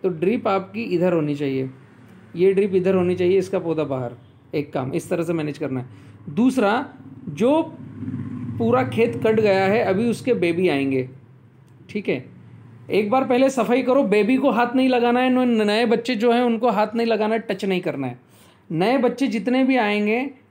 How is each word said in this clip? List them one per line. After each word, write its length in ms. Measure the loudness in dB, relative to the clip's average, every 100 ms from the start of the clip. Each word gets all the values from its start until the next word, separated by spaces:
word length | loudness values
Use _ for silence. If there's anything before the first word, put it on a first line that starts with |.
तो 60 | -6
drip 400 | -2 0 0 0
आपकी 340 | -2 -2 -10
इधर 280 | -4 0 2
होनी 220 | 2 -2
चाहिए, 360 | -2 -2 -2 -6 -10 -20 -20 -20 -20 -18 0
ये 160 | 2
drip 200 | 2 2
इधर 200 | 2 2
होनी 200 | 2 2
चाहिए, 240 | 0 2 2
इसका 200 | 2 -4
पौधा 260 | -2 -2
बाहर। 280 | -2 -4 -6 -10 -20 -20 _
एक 180 | -8 -6
काम 200 | -6 -4
इस 160 | -6 -4
तरह 120 | -4
से 100 | -2
manage 260 | -2 -4 -6
करना 220 | -6 -6
है। 60 | -8 -16 -20 -20 -10
दूसरा, 560 | 0 2 2 2 0 -4 -12 -20 -16 -14
जो 340 | 0 2 2 0 -8 -16 -12 -10 -8 -8 -10 -10 -4
पूरा 240 | 0 2
खेत 360 | 0 0 0 0
कट 160 | 0 2
गया 240 | 4 4
है 180 | 4 2
अभी 240 | 2 0 0
उसके 240 | -2 0
baby 340 | 0 2 2 2
आएंगे, 400 | 2 0 -2 -4 -10 -20 -20 -20 _ -20 -20 -10
ठीक 180 | -8 -4
है, 160 | -4 -6 -20 -20 -20 -20 -20 -2
एक 200 | 0 2
बार 140 | 2
पहले 240 | 2 2 2
सफाई 320 | 2 0 0
करो। 200 | 2 2
baby 320 | 4 2 2 2
को 140 | 2
हाथ 240 | 2 0
नहीं 140 | 2 2
लगाना 320 | 2 2 2
है, 100 | 2
न-, 320 | 2 2 2
नए 220 | 2 2 2
बच्चे 280 | 0 0
जो 180 | 0 2
हैं 100 | 2
उनको 280 | 2 0 0
हाथ 240 | 2 0
नहीं 120 | 0 -2
लगाना 280 | 0 0
है, 60 | -2
touch 240 | -4 -4
नहीं 160 | -2 -2
करना 260 | -2 -4 -6
है। 120 | -8 _ -20 -20 _ _
नए 260 | -2 2 2
बच्चे 280 | 0 0 -2
जितने 360 | -2 0 0
भी 120 | 2 2
आएंगे, 540 | 2 0 0 -2 -4 -10 _